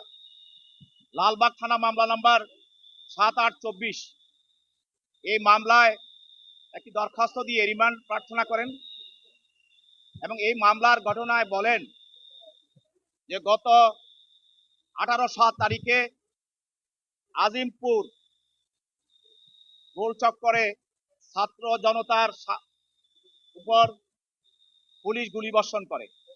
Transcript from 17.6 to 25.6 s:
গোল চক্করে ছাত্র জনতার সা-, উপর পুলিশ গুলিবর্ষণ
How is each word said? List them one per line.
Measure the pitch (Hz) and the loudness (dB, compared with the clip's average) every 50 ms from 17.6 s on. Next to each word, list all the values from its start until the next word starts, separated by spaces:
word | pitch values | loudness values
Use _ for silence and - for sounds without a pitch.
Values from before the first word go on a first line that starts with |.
| 254 247 - _ 247 247 233 208 - - _ _ _ _ _ _ _ _ _ _ _ _ _ _ _ _ _ _ _ _ _ _ _ _ _ _ _ _ _ - - _ _ _ _ _ _ | -6 -8 -8 _ -4 -2 -2 -2 -2 -6 _ _ _ _ _ _ _ _ _ _ _ _ _ _ _ _ _ _ _ _ _ _ _ _ _ _ _ _ _ -20 -20 _ _ _ _ _ _
গোল | - 214 226 220 | -8 -8 -8 -4
চক্করে | 220 247 233 226 - 240 233 233 233 220 208 214 - _ _ _ _ _ _ _ _ _ _ - | -2 -2 -2 -2 0 0 0 0 2 0 -2 -4 -8 _ _ _ _ _ _ _ _ _ _ -6
ছাত্র | 190 208 208 _ _ 233 233 233 208 202 | -4 -4 -4 _ _ -6 -4 -4 0 0
জনতার | 220 220 226 220 - 226 226 226 214 | 0 0 0 -2 -2 0 0 0 0
সা-, | - - - - 202 - - _ _ _ _ _ _ _ _ _ _ _ _ _ _ _ _ _ _ | -2 -6 -10 -10 -10 -10 -12 _ _ _ _ _ _ _ _ _ _ _ _ _ _ _ _ _ _
উপর | 175 - 214 226 226 226 226 220 _ _ _ _ _ _ _ _ _ _ _ _ _ _ _ _ _ _ _ _ _ - | -14 -4 2 4 4 4 2 0 _ _ _ _ _ _ _ _ _ _ _ _ _ _ _ _ _ _ _ _ _ -8
পুলিশ | 202 226 240 240 202 170 | -6 -6 -6 -8 -8 -10
গুলিবর্ষণ | 220 214 220 214 214 | -10 -10 -2 0 0